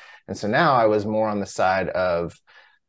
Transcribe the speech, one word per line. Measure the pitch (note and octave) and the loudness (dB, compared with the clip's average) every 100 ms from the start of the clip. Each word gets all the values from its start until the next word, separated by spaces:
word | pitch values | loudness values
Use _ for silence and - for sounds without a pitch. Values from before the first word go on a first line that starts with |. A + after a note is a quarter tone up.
| - - - | -20 -20 -12
And | G2+ | -8
so | G#2 | -2
now | C3+ D#3+ | 2 2
I | B2+ A2 | 4 4
was | G#2+ G#2 | 2 0
more | A2 G#2+ | -2 -2
on | G2+ | -2
the | F#2+ | -6
side | - F#2 F#2+ F2+ | -2 0 0 -2
of, | F#2 F#2 E2+ E2+ - _ - - _ | -2 0 0 -4 -10 _ -20 -20 _